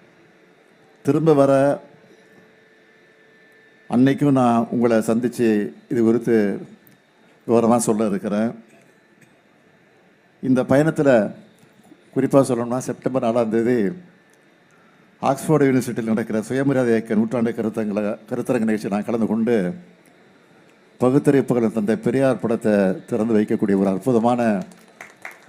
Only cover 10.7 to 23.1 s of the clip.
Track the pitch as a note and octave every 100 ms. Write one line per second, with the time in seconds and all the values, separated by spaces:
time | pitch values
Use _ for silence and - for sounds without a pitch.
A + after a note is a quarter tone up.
10.7 | C3+ D#3 D#3 C#3 A#2+ G2+ - - _ _
11.7 | _ _ - _ C3 C3 C#3 C3+ A#2 A#2+
12.7 | B2+ - - C3 B2+ A#2 A#2+ A2+ A2+ A#2
13.7 | B2 G2 F2 - _ _ _ _ _ _
14.7 | _ _ _ _ _ A#2 C#3 - D3+ C#3
15.7 | C3 A#2+ A2+ A2 A2 A2 A2 G#2 C3 C#3
16.7 | C3 B2 A2+ A2 G#2+ A2+ B2+ A2+ A#2 A2
17.7 | G#2+ G#2+ G2+ G#2 - - A#2+ A#2+ B2 A2
18.7 | G#2+ A2 G#2 G#2 A#2 G2+ A2 A2+ A2+ F2
19.7 | F2 - _ _ _ _ _ _ _ _
20.7 | _ _ _ B2+ C#3 D3 C#3 A#2 B2 A2
21.7 | A2+ G#2 G#2+ A#2+ B2+ C3+ A#2 A2 A2+ A2
22.7 | G2+ F#2 F2+ -